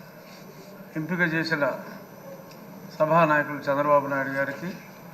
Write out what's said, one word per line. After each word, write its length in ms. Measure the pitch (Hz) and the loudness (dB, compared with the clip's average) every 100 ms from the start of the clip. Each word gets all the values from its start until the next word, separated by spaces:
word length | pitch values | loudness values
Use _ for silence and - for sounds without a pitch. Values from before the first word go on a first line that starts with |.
| - - - - - - - - - 156 | -18 -18 -18 -18 -18 -18 -18 -18 -10 -8
ఎంపిక 240 | 156 175 | -4 2
చేసిన 520 | 175 160 156 156 135 - - - - - - - - - - - - - | 2 2 0 2 0 0 -10 -14 -16 -16 -16 -16 -16 -18 -18 -16 -16 0
సభానాయకులు 580 | 156 165 160 151 143 143 | 4 6 6 6 2 -4
చంద్రబాబు 500 | 147 139 147 143 139 | 0 2 6 6 6
నాయుడు 220 | 139 135 | -2 0
గారికి, 420 | 135 139 139 170 - - - - | 0 -2 -2 -8 -8 -14 -18 -14